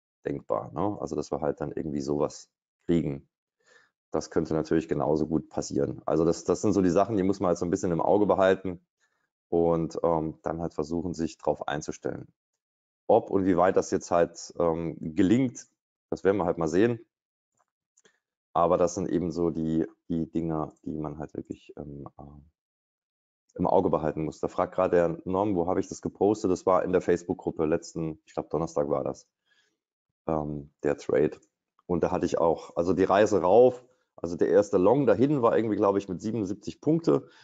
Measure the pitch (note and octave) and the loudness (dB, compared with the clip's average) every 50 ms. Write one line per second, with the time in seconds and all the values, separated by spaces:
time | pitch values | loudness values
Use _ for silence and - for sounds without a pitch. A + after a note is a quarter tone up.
0 | _ _ _ _ - - C#2+ C#2 - - A1 G#1 - - - D2 F#2 G#2 G#2 - | _ _ _ _ -8 -8 -8 -8 -6 -6 -6 -6 -6 -6 -6 -4 -4 -4 -4 -6
1 | - - D2+ D2+ D2 - D2+ C#2+ D2+ C#2+ C#2+ - D2+ D2 - - C#2+ D#2 C#2 C#2+ | -8 -6 -6 -6 -6 -6 -6 -4 -2 -4 -4 -4 -6 -8 -6 -6 -6 -6 -6 -6
2 | C2+ C#2 D2 D2 D2 C#2 - - - _ _ _ _ _ _ _ _ - F2 E2 | -4 -4 -2 -2 -2 -4 -4 -10 -20 _ _ _ _ _ _ _ _ -2 0 0
3 | D#2 D2+ C#2 C#2 - _ _ _ _ _ _ _ _ _ _ - _ _ _ _ | 0 -2 -6 -10 -12 _ _ _ _ _ _ _ _ _ _ -20 _ _ _ _
4 | _ _ - D#2 - - - F2 D#2+ D2+ D#2 D#2 D#2 - E2 D#2+ D#2 - D#2 D2 | _ _ -6 -6 -6 -2 -4 -4 -2 0 -2 -2 -2 0 0 -2 0 -2 -2 -2
5 | C2+ C#2+ D#2 D2+ D#2 D#2 D#2+ D#2 - - - - C#2+ - D2 D2+ C#2 - - - | 0 0 0 0 0 -2 -2 -4 -4 -4 -8 -8 -8 -4 -2 -2 -2 -2 -4 -8
6 | - - D#2+ D#2+ E2 E2 E2+ - - - F2 - - G#2+ F2 G2+ F#2 F2+ D#2+ F#2+ | -4 -2 0 2 2 2 0 -2 0 -2 -2 0 0 0 2 2 2 4 4 2
7 | G2 G2 A2+ G2 F2+ G2 F#2+ G2 G2+ F2+ E2+ - F2+ F2 F2+ F#2+ - F#2 E2+ D#2+ | 2 2 0 -2 0 0 0 0 0 0 0 0 -2 -2 -2 -2 -2 -2 -2 0
8 | - - F2+ G#2 G#2 F#2 F2+ F2+ F#2+ F#2+ F#2+ - - F#2+ F2 E2+ _ _ _ _ | 2 2 2 2 4 2 2 4 4 4 4 2 0 -10 -10 -10 _ _ _ _
9 | _ _ _ _ _ _ _ _ _ - F2 E2+ E2+ E2+ E2+ E2 E2 - - - | _ _ _ _ _ _ _ _ _ -2 0 2 4 4 2 2 0 -4 -4 -2
10 | - E2+ E2 D#2+ D#2 D#2 D2+ _ - D#2+ D#2 E2 E2+ D#2+ - - D2+ D2+ E2+ E2+ | 0 0 0 0 -2 -4 -8 _ -8 -6 -6 -4 -6 -8 -6 -6 -6 -4 -4 -4
11 | D#2+ F2+ E2 D#2 E2 D#2 - _ - D2+ D2+ - - - C#2+ D2+ - - D2 - | -4 -4 -4 -4 -4 -6 -6 _ -2 -2 -2 -2 -4 -6 -6 -6 -6 -10 -12 -8
12 | - C2 - - - - _ _ _ _ _ _ _ _ _ _ _ _ _ _ | -8 -8 -8 -8 -12 -18 _ _ _ _ _ _ _ _ _ _ _ _ _ _
13 | _ - G2+ A#2 - - - G2 F#2+ F#2+ F2+ E2 F2 F#2+ F#2 F#2+ F2 - F#2+ F#2+ | _ 4 4 4 4 2 0 2 2 4 4 6 4 4 4 2 0 0 -2 -4
14 | - - F2+ F2 E2+ E2 - - - - - - F2 E2+ D#2+ E2 E2+ E2 - - | -2 0 2 2 2 2 -2 -12 -18 -14 -4 0 0 0 0 0 -2 -6 -6 -8
15 | - D#2+ D#2 E2 G2 F2 A2 B2+ C3+ A#2+ - - - _ _ _ _ _ _ _ | -10 -8 0 2 4 4 4 4 2 -2 -4 -8 -20 _ _ _ _ _ _ _
16 | _ - D#2+ - - F#2 G2 G2+ E2+ F2 D#2 D#2+ E2 D#2 D#2+ F#2 A2 A#2+ A#2+ A2+ | _ -10 -8 -2 0 0 2 2 0 -2 0 0 -2 0 2 2 2 2 0 -4
17 | - _ _ _ _ _ _ _ _ _ _ _ _ _ _ _ _ _ _ _ | -8 _ _ _ _ _ _ _ _ _ _ _ _ _ _ _ _ _ _ _
18 | _ _ _ _ _ _ _ _ _ _ - D#2 E2+ E2+ F2+ E2 F2 E2+ - G2+ | _ _ _ _ _ _ _ _ _ _ 0 0 2 2 4 2 2 0 0 -2
19 | F2 - - F2 F2 E2+ D2+ E2+ E2+ E2+ D2+ E2 D#2+ D#2+ E2 E2 - - - _ | -4 -2 -2 -2 -2 -2 -2 -2 -2 -2 -2 -2 -2 -2 0 -2 -2 -4 -6 _
20 | _ - E2+ E2 D#2+ D#2 - E2 E2 E2 D#2+ D#2 D2+ D2 - _ - - D2+ D#2 | _ -6 -4 -4 -4 -4 -4 -4 -4 -2 -4 -4 -4 -6 -10 _ -12 -10 -8 -8
21 | D2+ D2 D2 D2+ D2+ - - - - - - - _ - - - D2 D2+ C#2+ C#2+ | -8 -8 -8 -10 -12 -10 -10 -12 -12 -12 -14 -16 _ -20 -16 -16 -14 -14 -14 -16
22 | C#2 - _ - D2 C#2 D2 D2 C#2+ D#2 _ _ _ _ _ _ _ _ _ _ | -16 -18 _ -20 -20 -20 -20 -20 -20 _ _ _ _ _ _ _ _ _ _ _
23 | _ _ _ _ _ _ _ _ _ _ - - F2+ - - F#2+ F#2 F2 E2 D#2 | _ _ _ _ _ _ _ _ _ _ -6 -2 0 2 2 2 2 2 0 0
24 | D#2 D#2 - D#2 D#2 D2 - - - D#2+ - - F2+ F2+ - - F#2 F2 F2 F2 | 0 -2 -2 -2 -6 -6 -6 -6 -8 -6 -2 -2 -2 -2 0 0 0 4 4 4
25 | E2+ E2 E2 - - F#2 F#2 F#2+ G#2 G#2+ G2 E2+ E2 F2+ F#2 F#2 F#2 - E2 - | 4 2 0 -4 -6 -4 -2 -2 0 0 0 -2 0 0 -2 -2 -2 -6 -8 -8
26 | - F2+ - - F#2+ G2+ A2 - - F#2+ F2+ - - F#2+ F#2 F2+ - F2 F2+ F2+ | -8 -8 -2 0 2 2 2 2 0 -2 -2 0 2 2 2 2 2 2 0 0
27 | - - F2 E2+ - - F2+ - - E2+ - - D#2+ D#2 E2 E2 - - - E2+ | 2 2 0 0 0 -6 -8 -6 -4 -8 -4 -2 0 0 0 -2 -4 -8 -10 -8
28 | E2 D#2+ D#2 - _ _ - D#2+ D2+ - - D#2 E2 E2 - D#2 D2 C#2+ C#2+ C2+ | -8 -8 -8 -10 _ _ -10 -10 -10 -6 -4 -4 -4 -4 -2 -4 -2 -2 -2 -4
29 | C2+ C2+ C2+ - - _ _ _ _ _ _ _ _ _ _ _ _ _ _ _ | -4 -6 -8 -10 -16 _ _ _ _ _ _ _ _ _ _ _ _ _ _ _
30 | _ _ _ _ - D#2+ D#2+ D#2 D2+ D2+ D2 D2 C#2+ D2 _ _ - D2 C#2+ - | _ _ _ _ -6 -4 -4 -4 -4 -6 -8 -10 -12 -14 _ _ -2 -2 -2 -2
31 | - - - C2 D2+ D2 - - _ _ _ _ _ _ _ _ _ - F2 E2 | -4 -2 0 2 2 0 -2 -6 _ _ _ _ _ _ _ _ _ -4 -2 0
32 | F2 E2 F2+ F2 E2+ E2+ - - D#2+ E2+ D2+ - - - - E2+ F2 F2 F2+ D#2 | 0 0 0 0 -2 0 0 2 2 2 0 0 -4 -8 -4 -2 0 0 2 2
33 | F#2+ - F#2+ G2+ G#2+ F#2+ G#2 F2+ D#2+ F2+ G2 A2+ B2+ B2+ B2 - - _ _ _ | 4 4 6 4 4 4 4 2 4 6 6 8 8 6 4 0 -14 _ _ _
34 | _ _ _ - - E2+ F2 D#2+ - - E2 G2+ G#2 - - F#2+ F2+ G2+ B2 C#3+ | _ _ _ -10 -8 -6 -2 0 0 4 4 4 4 4 2 2 4 4 4 4
35 | C#3 A2+ G2+ G#2 B2+ C#3+ D3+ C#3 A2+ A2+ - G2 A2 A2+ G#2 F#2+ G#2 G2+ G2 G2+ | 4 2 4 4 4 2 2 2 2 2 2 2 0 0 0 2 2 2 2 0
36 | - - F2+ D#2+ G#2 A2 A2+ A#2 G2+ F2+ G2+ - - - - _ - C#3+ D#3+ E3 | -2 -4 -10 -8 -6 -6 -4 -4 -4 -4 -6 -8 -10 -14 -12 _ -2 0 0 0
37 | D#3+ D#3+ C#3+ C#3 - - - - | 2 2 0 0 0 -6 -20 -20